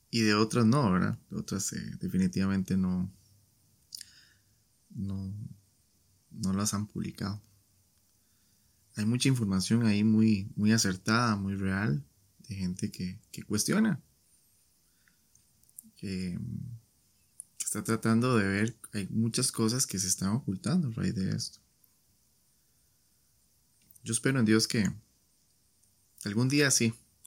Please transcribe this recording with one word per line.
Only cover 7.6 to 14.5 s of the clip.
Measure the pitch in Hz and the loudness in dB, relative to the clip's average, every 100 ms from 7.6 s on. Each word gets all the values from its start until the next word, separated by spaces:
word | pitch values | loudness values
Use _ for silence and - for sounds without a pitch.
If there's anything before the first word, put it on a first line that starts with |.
| _ _ _ _ _ _ _ _ _ _ _ _ _ - | _ _ _ _ _ _ _ _ _ _ _ _ _ -4
Hay | 107 | 0
mucha | 123 135 | 2 2
información | 127 107 95 90 113 113 | 2 2 0 2 2 4
ahí | 104 107 | 4 4
muy, | 110 110 104 101 - | 6 6 4 0 0
muy | 104 | 4
acertada, | 113 101 92 - 110 120 104 | 4 2 -2 0 2 2 0
muy | 98 98 | -2 -4
real, | 95 95 110 143 - _ _ _ - | -2 -2 0 -2 -6 _ _ _ -12
de | 98 | -6
gente | 92 90 107 | -6 -4 -6
que, | - 90 101 _ | -6 -10 -10 _
que | - | -16
cuestiona, | - 104 - 185 220 147 - _ _ _ _ | -6 -4 0 0 0 -2 -8 _ _ _ _